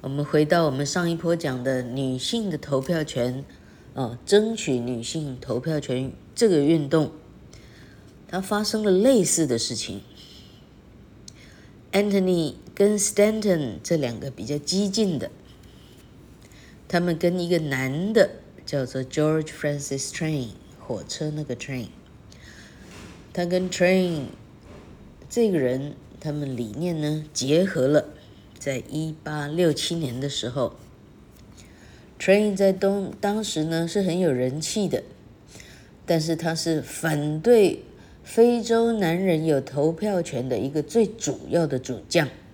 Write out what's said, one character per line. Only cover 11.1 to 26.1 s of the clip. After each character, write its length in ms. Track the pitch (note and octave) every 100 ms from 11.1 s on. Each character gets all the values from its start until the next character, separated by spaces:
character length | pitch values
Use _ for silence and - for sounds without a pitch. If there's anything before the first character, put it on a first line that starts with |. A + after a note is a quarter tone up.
| - - - - - - - -
Anthony 600 | G3 G#3 G3 F#3 F3 D#3 - - -
跟 240 | G3+ G#3+
Stanton 760 | G#3 - G#3 G#3+ G#3+ E3+ C3 G2+
这 160 | - E3
两 220 | C3 A2+
个 100 | C#3
比 160 | - A2+
较 140 | D3
激 280 | C#3+ F#3+ G3+
进 300 | G3+ G#3 D3+
的， 140 | - - - - - - - - - - - - - - - - -
他 120 | F3
们 180 | F3 E3
跟 220 | F3 F3+
一 100 | E3+
个 80 | F3
男 560 | D#3 C3 C3 C#3+ G3
的 160 | A3+ F3+ - - -
叫 220 | - D3 B2+
做 180 | C3
George 440 | B2+ - D3+ D#3 D#3
Francis 640 | - D3+ C#3+ C#3+ C3+ -
Train， 380 | - D#3 D3+ A#2+ G2 - -
火 240 | - A2
车 280 | E2 - D3+
那 120 | D3+
个 120 | D3 A#2+
Train， 320 | - C3 G#2 - - - - - - - - - - - - - -
他 100 | -
跟 240 | F3 F3+ F#3
Train 540 | - F3+ F#3+ F3+ D#3+ A#2+ - - - - - - - - - -
这 240 | - A3+
个 60 | F3
人， 380 | B2+ C3 C#3+ - -